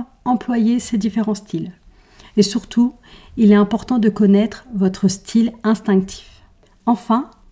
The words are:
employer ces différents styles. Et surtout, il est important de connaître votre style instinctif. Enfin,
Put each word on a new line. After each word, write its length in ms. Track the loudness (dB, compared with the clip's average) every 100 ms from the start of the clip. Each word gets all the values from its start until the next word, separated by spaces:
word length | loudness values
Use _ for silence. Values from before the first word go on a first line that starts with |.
| -10 _ -4
employer 540 | -2 -2 0 0 0
ces 180 | -2 -4
différents 380 | -2 -2 -4 -4
styles. 380 | -6 -10 -10 -14 _ _ _ -20 -4 0
Et 60 |
surtout, 520 | 0 -2 -4 0 0 -2 _ -20 -14 2
il 140 | 4
est 40 | 6
important 440 | 4 -2 -4 0
de 100 | 0
connaître 560 | 2 2 4 0 -6 -12
votre 340 | -4 -2 0 -2
style 460 | -2 -4 -2 -2 -2
instinctif. 800 | -2 -2 0 0 0 -8 -20 -20 -20 _ _ _ -2
Enfin, 440 | -2 0 -2 -2 -12 _